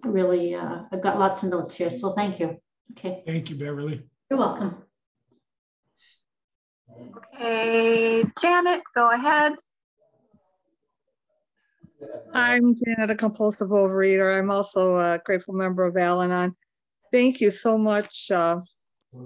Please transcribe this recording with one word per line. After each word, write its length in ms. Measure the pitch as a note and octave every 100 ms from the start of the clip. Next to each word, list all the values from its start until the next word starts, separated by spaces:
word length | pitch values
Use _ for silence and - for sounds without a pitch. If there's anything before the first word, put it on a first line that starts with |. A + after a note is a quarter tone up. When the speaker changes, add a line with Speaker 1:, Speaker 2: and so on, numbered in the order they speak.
Speaker 1:
really, 500 | B3 G3 F3+ F3 F3
uh, 280 | F3 E3 E3+ -
I've 120 | F#3
got 160 | G3 G3+
lots 240 | F#3+ -
of 80 | F#3+
notes 240 | F3 E3
here, 160 | - E3+
so 220 | - G3
thank 280 | F#3+ G3+ F3+
you. 180 | D#3+ - _ _ _
Okay. 300 | - F#3 F#3 E3
Speaker 2:
Thank 240 | D#3+ C#3
you, 60 | C#3+
Beverly. 460 | C#3+ C#3+ D3 C3+ - _ _
Speaker 1:
You're 80 | C4+
welcome. 440 | G#3 - F#3+ - - _ _ _ _ _ _ _ _ _ _ _ - - _ _ _ _ _ _ _ A#3 B3 - - -
Speaker 3:
Okay, 880 | A#3 A3+ A3+ A3+ A3+ A3+ A3+ A3+ A3+ -
Janet, 420 | E4+ F4 F4 F4 -
go 160 | B3 A#3
ahead. 440 | A#3+ C#4+ D4+ D4+ D4 _ _ _ _ _ _ _ _ _ _ _ _ _ _ _ _ _ _ _ _ _ _ - _ - - -
Speaker 4:
I'm 440 | B3 A#3+ B3 A#3+ A#3
Janet, 340 | A3+ A3+ G#3+
a 40 |
compulsive 540 | G#3+ A3 G#3+ G#3+ G#3 G3
overeater. 680 | G3+ F#3+ F#3+ F#3+ F#3+ F#3+ F#3+
I'm 120 | G3
also 460 | G3+ G3 F#3+ F#3 F3+
a 240 | F3 E3+
grateful 300 | - F#3 F#3+
member 300 | F#3+ F#3 F#3
of 120 | F3+ F3+
Al-Anon. 580 | F3 F3+ F3+ F3+ F3+ - _ _ _ _ _
Thank 280 | B3 B3 B3+
you 100 | G#3
so 260 | G3 A#3 A3
much, 540 | G#3+ G#3 G#3 - -
uh, 300 | F#3 E3+ F3 F3+ _ _ _ _ B2+